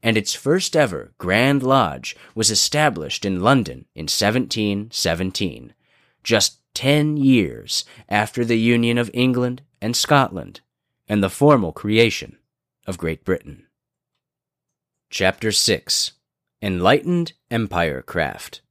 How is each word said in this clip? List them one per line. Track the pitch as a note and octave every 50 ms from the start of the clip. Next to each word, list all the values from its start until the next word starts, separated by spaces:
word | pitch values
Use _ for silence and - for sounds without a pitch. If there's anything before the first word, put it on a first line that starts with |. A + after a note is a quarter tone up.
| -
And | A#2 A2+
its | G#2+ G2+ - -
first | - - C3+ D#3 F#3 F3+ - -
ever | D#3+ D3 A#2+ F2+ C#2+ - - _ _
Grand | - F2+ F#2 G#2+ B2 C3+ C#3+ C#3 B2+
Lodge | C3 C3+ C3+ A#2+ F2 C#2 C2 - - - - - - _
was | A2 A2 G#2
established | A2 G2 - - - D3 D3+ D3 A2 F2 D#2 - - - -
in | G2+ F#2+ F2+
London | F2+ A2+ C#3 C3+ A2 D#2+ B1+ C2 C#2 _ _
in | - D#2
seventeen | D2+ - - - G2+ G#2+ B2+ B2+ A2+ - A2+ G#2+ G#2 G2+ G2+ G#2 A2+ -
seventeen, | - - F2+ E2 E2 F#2 F#2 F2+ - G#2 F2+ C2 A1+ B1 A#1+ _ _ _ _ _ _ _ _ _ _ _
just | - A2+ G#2+ - - - _ _ _ _
ten | - - C3 C#3+ D3+ D3 D3+ D3+
years | D3+ C#3 C3+ C3 A#2+ G2 D2 A#1+ A1+ G1+ G1+ - - - - - - - _
after | G#2 G#2 G#2+ G#2+ - - A#2+
the | A2+ A#2 A2+
union | A2+ A#2 A#2+ A#2 A#2 A#2 A#2+ A#2+
of | A#2+ A2 -
England | B2 B2 B2+ B2+ B2 B2 B2 B2 B2+ - _ _ _
and | - - A#2+
Scotland | - - - D3+ C#3+ C3+ - - F#2 C2+ G1+ - - _ _ _ _ _ _ _ _ _ _
and | G#2 G#2 G2
the | F#2+
formal | - - C#3 D3 D3+ C3 G2+ E2 D#2+
creation | - - G#2 G#2+ A2 A#2 A2+ G#2 - - - - _ _ _ _ _ _ _ _ _ _
of | - F#2 E2+
Great | - E2 D#2+ D2+ _
Britain. | - F#2 - - - C#2+ - _ _ _ _ _ _ _ _ _ _ _ _ _ _ _ _ _ _ _ _ _ _ _ _ _ _ _ _ _ _
Chapter | - - G2 F#2+ F#2+ - - A2
six, | G#2 - - - G#2 - - - - - - - - _ _ _ _ _ _ _ _ _ -
Enlightened | G2+ F#2 F2+ F2 F#2+ C3 D3 - D3+ F3+ F3 E3+ D#3+ - _ _ _
Empire | A#2 A2+ A2+ G2+ - F2 E2+ D#2+ C#2+ C2 -
Craft. | - - F2+ D#2+ C2+ G1+ G1+ - - - - _ _